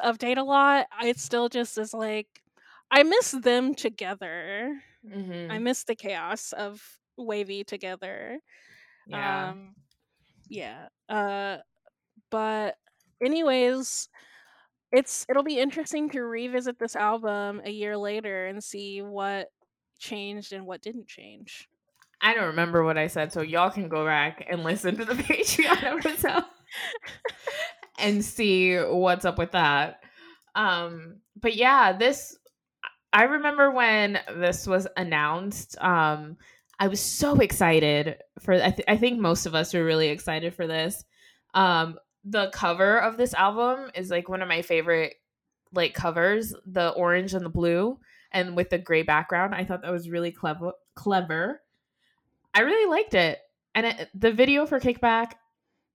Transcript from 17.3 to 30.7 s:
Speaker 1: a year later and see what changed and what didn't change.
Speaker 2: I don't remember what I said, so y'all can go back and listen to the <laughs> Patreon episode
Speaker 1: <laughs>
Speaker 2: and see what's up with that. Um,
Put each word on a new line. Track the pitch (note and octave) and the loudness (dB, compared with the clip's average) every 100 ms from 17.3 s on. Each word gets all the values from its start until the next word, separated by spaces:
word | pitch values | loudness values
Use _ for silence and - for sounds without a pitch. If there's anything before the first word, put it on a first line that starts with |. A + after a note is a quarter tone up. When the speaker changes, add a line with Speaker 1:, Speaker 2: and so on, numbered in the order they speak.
| G3+ G3+ G3+ | -4 -6 -8
Speaker 1:
a | G#3 | -10
year | G#3+ G#3 G#3 | -8 -6 -6
later | G3+ G#3+ G#3+ F#3+ F#3 | -6 -6 -6 -6 -8
and | G3+ | -10
see | - G3+ G3+ G3 | -12 -12 -12 -12
what | G3+ G3+ G3 G3 F#3+ _ _ _ _ _ | -10 -8 -6 -6 -8 _ _ _ _ _
changed | - G#3 G3+ G#3 G3+ | -12 -10 -10 -12 -14
and | G3 F#3 | -14 -14
what | F#3 | -14
didn't | G#3+ A#3 - | -12 -14 -16
change. | - - - - - - _ _ _ _ - | -20 -20 -20 -20 -20 -20 _ _ _ _ 0
Speaker 2:
I | G#3+ | 2
don't | A#3 F3 | 2 0
remember | D#3+ E3+ E3+ | 0 2 2
what | D#3+ D#3 | 2 2
I | D#3 | -2
said, | E3 D#3 | -2 -4
so | E3+ | -4
y'all | D#3+ E3 F#3+ | -2 2 2
can | G#3 E3+ | 0 -4
go | D#3+ | -2
back | D#3 D3+ D3 - - | 0 2 0 -4 -8
and | F3 | -4
listen | D#3+ G#3 F3+ G#3+ | -2 -2 -2 -4
to | |
the | A3 | -4
<laughs> | B3 | -4
Patreon | D4 D#4 G#4+ - D#4 F4+ | -2 0 0 0 2 2
episode | C#4 D#4 D#4 D#4 E4+ F4 - - _ - - A#4+ - - | 2 -2 -2 -2 -2 -2 -4 -10 _ -12 -10 -10 -14 -12
Speaker 1:
<laughs> | - - C5 D5 E5 - - - | -10 -10 -10 -8 -8 -12 -16 -4
Speaker 2:
and | G#3 G#3 | 0 0
see | G#3 - G#3 F#3 F#3 | -2 -2 2 4 4
what's | F3+ - F3+ F#3 F3+ | 2 2 2 2 2
up | F3+ F3 | 0 -2
with | E3+ | -2
that. | F3+ D3+ C#3+ D3 - - _ - - _ - | 2 4 4 0 -4 -20 _ -20 -20 _ -2
Um, | G#3 | 0